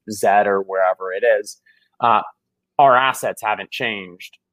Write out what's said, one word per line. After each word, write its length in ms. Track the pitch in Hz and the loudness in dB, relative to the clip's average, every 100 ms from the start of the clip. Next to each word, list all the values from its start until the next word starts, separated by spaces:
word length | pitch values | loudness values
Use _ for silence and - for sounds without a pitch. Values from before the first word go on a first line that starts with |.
| - | -14
Zed 380 | 104 107 101 101 | -4 2 2 2
or 120 | 98 | 0
wherever 520 | 95 95 92 92 95 | -2 -2 0 -2 -6
it 100 | 95 | -2
is. 380 | 117 107 107 - _ _ _ - | 0 0 -2 -16 _ _ _ -4
Uh, 220 | 120 107 - _ _ _ _ - | 2 2 0 _ _ _ _ 2
our 200 | 139 123 | 4 6
assets 440 | 131 123 113 92 | 2 -2 -6 -6
haven't 300 | 107 101 95 | -6 -6 -6
changed 640 | - 123 101 92 90 - _ _ | -8 -6 -6 -12 -18 -20 _ _